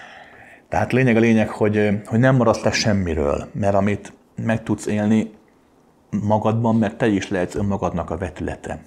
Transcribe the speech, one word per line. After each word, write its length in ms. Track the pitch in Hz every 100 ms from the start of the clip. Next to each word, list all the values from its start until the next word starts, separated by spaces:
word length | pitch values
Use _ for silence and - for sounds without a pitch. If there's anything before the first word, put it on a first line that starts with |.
| - - - - - - -
Tehát 240 | 87 107
lényeg 240 | 120 131 113
a 40 |
lényeg, 300 | 117 110 104
hogy, 500 | - 107 107 104 101 -
hogy 120 | 113
nem 180 | 131 131
maradsz 260 | 113 104
le 80 | 107
semmiről, 760 | - 113 101 87 78 71 73 69
mert 220 | 127 101
amit 380 | 98 101 101 - - _ -
meg 260 | 113 110
tudsz 240 | 110 104 -
élni 480 | 104 104 110 107 - _ _ _ _ _ _ _
magadban, 680 | 104 104 107 110 113 117 113
mert 200 | 101 -
te 100 | 117
is 220 | 98 -
lehetsz 260 | 95 90
önmagadnak 560 | - 101 98 90 85 80
a 60 | 85
vetülete. 680 | 90 - 78 - - -